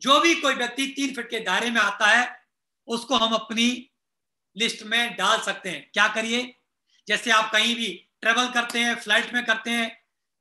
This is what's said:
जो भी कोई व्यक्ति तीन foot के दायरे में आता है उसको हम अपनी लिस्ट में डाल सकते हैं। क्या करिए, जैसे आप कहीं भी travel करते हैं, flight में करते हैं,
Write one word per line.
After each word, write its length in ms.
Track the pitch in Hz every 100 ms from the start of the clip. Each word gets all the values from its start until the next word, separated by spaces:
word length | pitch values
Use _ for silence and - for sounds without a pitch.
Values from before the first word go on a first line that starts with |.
जो 180 | 247 294
भी 140 | 330 320
कोई 180 | 277 262
व्यक्ति 300 | 240 - 269
तीन 260 | - 277 240
foot 140 | 226
के 100 | 226
दायरे 280 | 185 196 233
में 100 | 233
आता 260 | 202 202 214
है 260 | 233 247 - _ _ _ _ -
उसको 280 | 233 - 247
हम 160 | 226
अपनी 340 | 220 - 220 240 254 - _ _ _ _ _ _ 190
लिस्ट 280 | 226 -
में 320 | 214 233 233 180
डाल 220 | 196 220
सकते 280 | 202 190 190
हैं। 200 | 147 -
क्या 140 | 208 214
करिए, 320 | 220 226 240 254 - _ _ _ _ -
जैसे 240 | 208 240
आप 200 | 220 214
कहीं 240 | 214 226 233
भी 120 | 220 175 _ -
travel 260 | 220 240 247
करते 300 | 247 233 233
हैं, 160 | 240 226
flight 380 | 208 220 233
में 120 | 240 233
करते 260 | 226 233
हैं, 160 | 233 226 - _ _ _ _